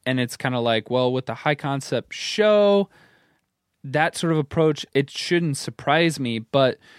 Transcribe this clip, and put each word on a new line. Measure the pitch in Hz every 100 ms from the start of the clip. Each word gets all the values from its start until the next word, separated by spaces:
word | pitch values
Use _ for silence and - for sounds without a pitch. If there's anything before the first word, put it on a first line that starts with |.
and | - 127
it's | 123 -
kinda | 135 127
like, | 117 113 -
well, | 123 127
with | 127 -
the |
high | 113 151
concept | 147 147 139 - 123 -
show, | - - - 214 208 202 202 196 _ _ _ _ _ _ _ _ _
that | 139 143 165 -
sort | 170
of | 160
approach, | 139 - 156 147 -
it | 139 143
shouldn't | - - 175 170 139
surprise | - - - 156 170 143
me, | 123 113
but | 110 139 131 - -